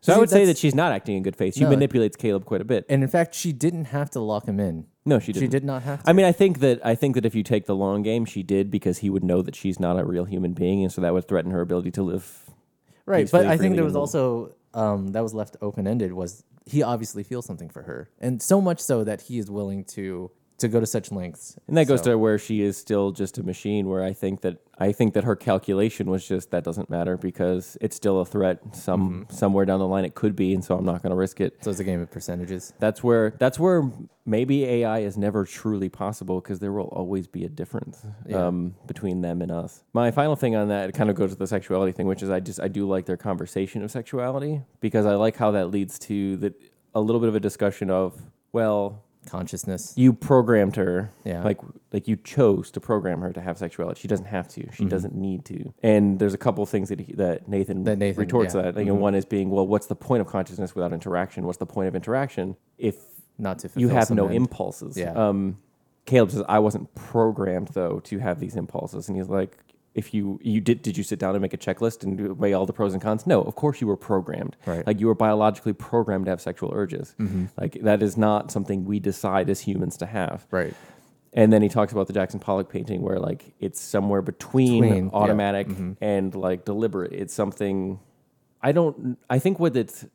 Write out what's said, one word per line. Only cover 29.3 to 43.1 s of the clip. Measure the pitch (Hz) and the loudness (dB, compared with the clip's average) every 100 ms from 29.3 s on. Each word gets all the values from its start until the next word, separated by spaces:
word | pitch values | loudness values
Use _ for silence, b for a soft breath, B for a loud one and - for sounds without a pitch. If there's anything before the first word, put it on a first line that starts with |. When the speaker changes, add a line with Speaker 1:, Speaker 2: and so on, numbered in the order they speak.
Speaker 1:
somewhere | - 101 98 | -2 2 2
down | 98 95 | 2 2
the | 95 | 2
line | 95 | 0
it | 95 - | -2 -2
could | 107 95 | -2 0
be, | 92 | 0
and | 95 | 0
so | 92 90 | 0 -2
I'm | |
not | 92 87 | 0 -2
gonna | 95 92 | -2 -2
risk | 95 - | -2 -2
it." | 95 - | -4 -4
Speaker 2:
So | - | -8
it's | 92 | -6
a | |
game | 98 90 | -4 -4
of | 85 | -6
percentages. | - - 87 87 92 - _ | -10 -10 -8 -8 -10 -12 _
Speaker 1:
That's | 107 107 | -2 0
where, | 123 117 110 - | 2 4 4 2
that's | 127 135 | 0 2
where | 175 180 139 110 - _ - | 2 4 0 -4 -16 _ -2
maybe | 110 127 139 | 0 2 2
A | 135 120 | 2 2
I | 113 110 | 2 0
is | 104 101 | -2 -2
never | 101 104 | -2 0
truly | 95 - 110 104 95 | -2 -4 -4 -2 -2
possible | - 101 110 92 92 | -4 -6 -6 -4 -6
'cause | - 95 | -4 -8
there | 101 | -4
will | 101 92 | -4 -6
always | - 90 98 87 | -6 -4 -4 -6
be | 87 | -10
a | 90 | -10
difference, | 151 90 - 147 - 107 104 - | -10 -10 -6 -8 -8 -16 -16 -6
Speaker 2:
Yeah. | 95 90 | 0 0
Speaker 1:
um, | 90 87 92 - | 0 -4 -8 -14
between | - 98 90 | -6 -4 -2
them | 87 85 | -2 -4
and | 85 | -4
us. | 85 85 - _ | -4 -6 -12 _
My | 120 120 | 0 2
final | 113 147 143 | 2 0 0
thing | 127 110 | 0 0
on | 104 | 0
that, | 101 95 | 0 -2
it | - | 0
kind | 107 | 0
of | 95 | 2
goes | 98 | 0
to | 95 | -2
the | 95 | -4
sexuality | 104 - 95 95 | -4 -2 0 0
thing, | 90 95 | 0 -2
which | 95 | -2
is | 98 | -2
I | 92 | -2
just, | 90 85 | -4 -6
I | 95 | -6
do | 98 98 | -4 -2
like | 95 | -2
their | 90 | -2